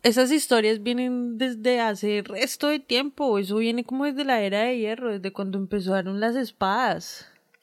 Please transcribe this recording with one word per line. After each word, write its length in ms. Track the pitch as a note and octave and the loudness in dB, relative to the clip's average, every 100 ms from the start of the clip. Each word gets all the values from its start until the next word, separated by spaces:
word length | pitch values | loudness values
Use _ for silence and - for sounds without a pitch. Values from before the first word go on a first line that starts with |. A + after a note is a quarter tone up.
esas 280 | A#3+ A3+ B3+ | 2 4 4
historias 500 | D4+ - A#3 G#3+ A3 | 4 4 4 4 2
vienen 560 | G#3+ A#3+ B3+ B3 A#3+ A3+ | 0 -2 -2 -2 -4 -2
desde 420 | C4 A3+ A#3 B3 | -2 -2 0 2
hace 420 | A3+ G3+ G#3 G#3 G3 | 0 0 -2 -2 -4
resto 420 | F#3+ B3+ - D4 | -4 -4 0 0
de 100 | D4+ | 0
tiempo, 600 | - A#3+ C#4 - C#4 G3+ | 0 -2 -2 -2 0 2
eso 180 | F#3+ G#3+ | 0 0
viene 280 | A3+ A#3+ | 0 0
como 200 | A#3+ C4 | -2 -2
desde 200 | C#4+ C4+ | -2 -2
la 180 | C#4 A#3 | 0 2
era 180 | G3 G3+ | 2 0
de 160 | A#3 B3+ | 0 0
hierro, 340 | G#3+ A3+ B3 | -2 -2 -4
desde 200 | G3+ F#3+ | -4 -6
cuando 240 | G3 G3 G3 | -6 -4 -4
empezaron 640 | F#3+ G#3 F#3 F#3+ F#3 G3 | -2 -2 0 0 0 -2
las 160 | A3+ B3 | 0 0
espadas. 920 | B3+ - F#3+ G#3+ B3+ E3 - - - _ _ _ | -4 -2 0 2 0 0 -6 -16 -18 _ _ _